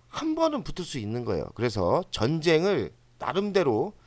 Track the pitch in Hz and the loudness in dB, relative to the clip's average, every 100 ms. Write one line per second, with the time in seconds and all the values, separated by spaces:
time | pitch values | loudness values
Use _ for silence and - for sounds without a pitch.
0 | - - 311 311 320 294 - - 170 135 | -12 -6 -4 0 0 0 -6 -8 -8 -6
1 | 104 120 120 87 50 - 120 101 87 139 | -4 -4 -2 -2 -4 -4 -2 0 2 2
2 | 185 - 131 160 160 156 190 180 85 - | 0 -2 0 2 4 4 4 0 -2 -8
3 | _ _ - 170 208 196 151 110 175 - | _ _ -4 -2 0 2 4 2 0 -6